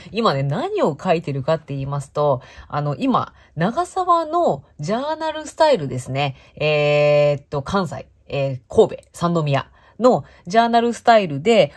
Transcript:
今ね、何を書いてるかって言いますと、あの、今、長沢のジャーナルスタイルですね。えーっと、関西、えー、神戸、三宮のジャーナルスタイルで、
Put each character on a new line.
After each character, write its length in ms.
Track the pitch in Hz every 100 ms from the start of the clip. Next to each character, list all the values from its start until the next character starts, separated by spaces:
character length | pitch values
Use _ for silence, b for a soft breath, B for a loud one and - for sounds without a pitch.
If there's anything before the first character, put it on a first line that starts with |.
| B
今 240 | 208 220 139
ね、 80 |
何 400 | 139 170 370 415
を 120 | 220 139
書 120 | 185 170
い 80 |
て 100 | 147
る 80 | 139
か 140 | 131 160
っ 20 |
て 160 | -
言 60 | 139
い 60 | 135
ま 120 | 143
す 120 | 135
と、 320 | 147 147 131 B B B
あ 120 | 147
の、 160 | 147 139
今、 380 | 262 180 120 b b 151
長 320 | 185 269 359
沢 400 | 381 359 339 311
の 380 | 349 302 147 b b
ジ 140 | 151
ャ 100 | 226
ー 120 | 285 311
ナ 160 | 320
ル 160 | 311 302
ス 80 | -
タ 160 | 311
イ 80 | 226
ル 80 | 139
で 100 | 127
す 140 | 135
ね。 240 | 135 143 131 b -
え 800 | 151 151 147 147 147 147 147 143
ー 20 |
っ 60 | -
と、 160 | 139
関 240 | 131 196 170
西、 180 | - - _ -
え 340 | 139 139 131
ー、 0 | _
神 280 | - 196 -
戸、 60 | _
三 200 | - 170 170
宮 220 | 147 135 - b b b
の 280 | 247 170 b b 175
ジ 140 | 220
ャ 60 | 233
ー 20 |
ナ 120 | 233
ル 140 | 233
ス 80 | 220
タ 160 | - 226
イ 100 | 185
ル 140 | 139
で、 320 | 180 226 147